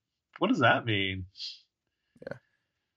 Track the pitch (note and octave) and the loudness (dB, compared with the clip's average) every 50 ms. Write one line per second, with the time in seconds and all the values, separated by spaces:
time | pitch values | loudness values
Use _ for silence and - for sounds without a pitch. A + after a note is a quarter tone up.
0 | _ _ _ _ _ _ - - E3 G#3 C4 F3+ B2+ A2+ - C3+ A#2+ A#2 G#2+ G2 | _ _ _ _ _ _ -8 -2 0 0 2 4 6 4 4 4 2 0 0 0
1 | G2 F#2+ F#2+ F#2+ F#2 - - - - - - - _ _ _ _ _ _ _ _ | 0 -2 -4 -6 -8 -12 -14 -14 -14 -14 -14 -16 _ _ _ _ _ _ _ _
2 | _ _ _ - - - - - _ _ _ _ _ _ _ _ _ _ _ | _ _ _ -16 -14 -14 -14 -14 _ _ _ _ _ _ _ _ _ _ _